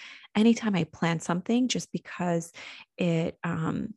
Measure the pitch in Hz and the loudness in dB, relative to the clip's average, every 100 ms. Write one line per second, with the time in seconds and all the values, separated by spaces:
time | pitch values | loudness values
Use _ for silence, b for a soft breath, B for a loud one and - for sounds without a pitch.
0 | B B B 208 226 233 226 185 156 - | B B B 4 6 6 2 0 0 0
1 | 165 165 - 175 - 240 254 165 - 170 | 0 0 0 -2 0 2 2 -2 -4 -8
2 | - - 180 170 165 - B B B - | -8 -4 0 0 -2 -12 B B B -2
3 | 175 165 170 - 170 165 160 - - | 0 2 0 -4 -6 -2 -2 -2 -6